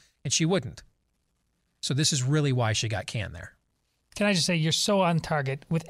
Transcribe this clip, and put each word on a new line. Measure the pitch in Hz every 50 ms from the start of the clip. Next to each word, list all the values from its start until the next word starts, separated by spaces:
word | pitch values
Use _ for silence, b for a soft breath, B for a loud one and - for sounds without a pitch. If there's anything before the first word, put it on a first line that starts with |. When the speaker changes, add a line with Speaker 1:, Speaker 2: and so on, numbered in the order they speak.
| b b b b -
Speaker 1:
and | 139
she | - - 165
wouldn't. | 160 196 175 120 107 - - - - _ _ _ _ _ _ _ _ _ _ _ _ _ _ _ _ _ _
So | - -
this | 143 131 156 - 165
is | 135
really | 127 131 147 156 147 143
why | 127 123 117 110
she | 107 - - 110
got | 107 95 -
canned | - - 117 95 - 73
there. | 82 85 - - _ _ _ _ _ _ _ _ _ _ _ -
Speaker 2:
Can | - 208
I | 208
just | 202 170 -
say, | - 180
you're | 165 156 160
so | 151 - - - 208 196
on | 185 170 170 160
target. | - - 160 147 135 135 135 143 - -
With | 165 165 165 -